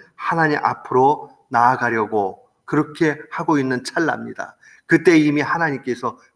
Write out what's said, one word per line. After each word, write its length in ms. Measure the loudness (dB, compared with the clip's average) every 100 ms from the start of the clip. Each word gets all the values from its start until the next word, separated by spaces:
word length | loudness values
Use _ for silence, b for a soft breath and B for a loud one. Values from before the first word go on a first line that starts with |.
| B _
하나님 440 | -4 0 0 0
앞으로 680 | -2 -4 -2 2 2 2 -6 _ _
나아가려고 960 | 2 2 2 -2 -2 -2 -2 -4 -6 _ _ -4
그렇게 540 | -2 -2 -2 -2 -2 -10
하고 260 | -6 -2 0
있는 260 | 0 -4
찰나입니다. 720 | -4 -4 -2 -4 -10 -12 -14 _ b b 0
그때 320 | 4 6 6
이미 240 | 4 0
하나님께서 760 | -2 -2 -2 -4 -6 -6 -6 -8 b